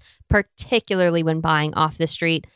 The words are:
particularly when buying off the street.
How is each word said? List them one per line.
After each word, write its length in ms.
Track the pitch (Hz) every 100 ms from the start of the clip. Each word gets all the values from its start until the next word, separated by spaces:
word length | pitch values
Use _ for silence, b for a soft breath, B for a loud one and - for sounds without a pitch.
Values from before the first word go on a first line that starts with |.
| b b -
particularly 960 | 208 - - - 226 - 190 180 170
when 160 | 160 160
buying 340 | 160 156 151 -
off 220 | 156 -
the 100 | 160
street. 380 | - 165 160 b